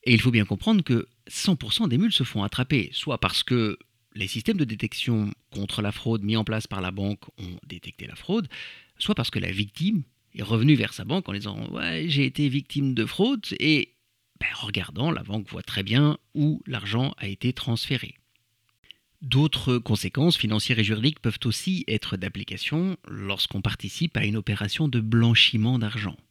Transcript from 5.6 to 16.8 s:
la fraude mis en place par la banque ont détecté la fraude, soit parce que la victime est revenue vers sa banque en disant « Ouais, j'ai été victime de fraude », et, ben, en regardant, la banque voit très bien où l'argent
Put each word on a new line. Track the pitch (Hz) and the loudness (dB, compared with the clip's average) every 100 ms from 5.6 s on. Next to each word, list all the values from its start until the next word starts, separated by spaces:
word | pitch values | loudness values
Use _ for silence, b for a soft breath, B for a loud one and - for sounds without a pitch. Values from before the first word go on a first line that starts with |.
| 101 - | -6 -2
la | 104 | -4
fraude | - - 113 | -4 -2 -2
mis | 101 113 | 0 0
en | |
place | 107 110 - | 0 -4 -4
par | 98 | -6
la | 92 | -6
banque | 95 98 104 - _ | -4 -4 -4 -10 _
ont | 95 87 - | -12 -12 -14
détecté | 90 - - - | -14 -14 -16 -16
la | - | -16
fraude, | - 208 170 B B B B _ | -4 -2 -2 B B B B _
soit | - | -4
parce | 214 117 | -2 -2
que | - | -2
la | 90 | -4
victime | 92 104 - 175 214 139 _ _ | -4 -6 -2 0 0 -2 _ _
est | - | -12
revenue | 104 113 123 143 | 0 4 6 6
vers | 110 | 4
sa | - | -4
banque | - 165 - | -4 -2 -2
en | |
disant « | 101 101 101 110 | -6 -6 -8 -8
Ouais, | - 170 165 160 | -6 -4 -4 0
j'ai | 143 | 2
été | 135 131 147 | 2 2 0
victime | 131 139 143 139 | 0 -4 -2 0
de | 127 | 0
fraude », | 113 - 214 269 - - | -2 2 0 0 -4 -2
et, | 151 151 - _ _ _ _ _ | 2 2 2 _ _ _ _ _
ben, | - - | -6 -6
en | 107 | -6
regardant, | 98 90 76 147 | -6 -6 -2 -2
la | 151 | -2
banque | - 107 98 | -4 -6 -6
voit | - | -12
très | - - | -6 -4
bien | 98 117 147 151 _ | 2 6 6 4 _
où | - 151 151 - | 0 2 2 -4
l'argent | 123 | -8